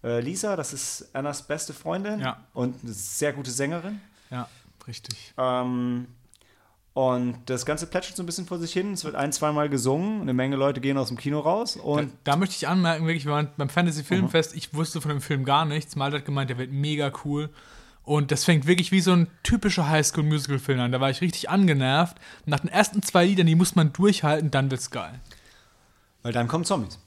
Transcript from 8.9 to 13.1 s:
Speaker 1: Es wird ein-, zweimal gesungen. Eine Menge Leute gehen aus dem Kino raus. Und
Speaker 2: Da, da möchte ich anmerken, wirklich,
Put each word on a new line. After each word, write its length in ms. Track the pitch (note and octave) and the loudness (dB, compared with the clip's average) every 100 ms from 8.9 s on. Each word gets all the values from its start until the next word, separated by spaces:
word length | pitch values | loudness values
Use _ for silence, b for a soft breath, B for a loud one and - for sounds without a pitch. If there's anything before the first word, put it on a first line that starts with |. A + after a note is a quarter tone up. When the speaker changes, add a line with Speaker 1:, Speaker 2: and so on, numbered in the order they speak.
Speaker 1:
Es 120 | F#3+ | -6
wird 120 | D#3 - | -6 -4
ein-, 160 | C#3 | -2
zweimal 360 | - D3+ D3+ D3 | 0 0 0 0
gesungen. 520 | C#3 A#2+ D3 G3 G#3+ | 2 2 0 0 -2
Eine 100 | D3 | 0
Menge 220 | B2+ C3 | 0 0
Leute 260 | C#3 C#3 C3 | 2 2 2
gehen 160 | C3+ C#3 | 0 0
aus 120 | C3+ | -2
dem 80 | A#2+ | -4
Kino 240 | C#3+ D3 | -2 0
raus. 340 | D3 G3 A#3 - | 0 0 -2 -6
Und 360 | - D3 C#3+ - | -2 -2 -2 -6
Speaker 2:
Da, 100 | C#3+ | 0
da 40 | D3+ | 2
möchte 180 | F#3+ | 0
ich 140 | - C#3+ | -2 0
anmerken, 360 | F#3 E3+ D#3+ | 2 2 2
wirklich, 180 | E3 | 0